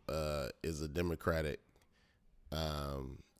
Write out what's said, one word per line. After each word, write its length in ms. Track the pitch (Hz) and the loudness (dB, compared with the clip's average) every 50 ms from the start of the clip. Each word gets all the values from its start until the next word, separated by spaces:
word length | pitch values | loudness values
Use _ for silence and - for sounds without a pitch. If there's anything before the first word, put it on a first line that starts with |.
| - - | -4 -2
uh, 380 | 73 78 78 76 73 73 65 - - - - | 0 0 2 2 0 0 -2 -4 -4 -4 -4
is 180 | 80 82 71 | -2 -2 -2
a 60 | 78 | -2
Democratic, 720 | 76 69 85 87 87 82 - - - 85 80 78 73 - - - - - - - - _ - - - _ _ - - - - - - | -2 0 2 2 2 0 2 2 2 2 4 2 0 -2 -4 -8 -16 -20 -20 -20 -20 _ -20 -20 -20 _ _ -20 -20 -20 -20 -8 -4
um, 680 | 71 78 80 78 76 73 71 71 69 69 67 67 67 - - - _ | -2 0 0 0 0 0 0 -2 -2 -2 -4 -6 -8 -10 -14 -20 _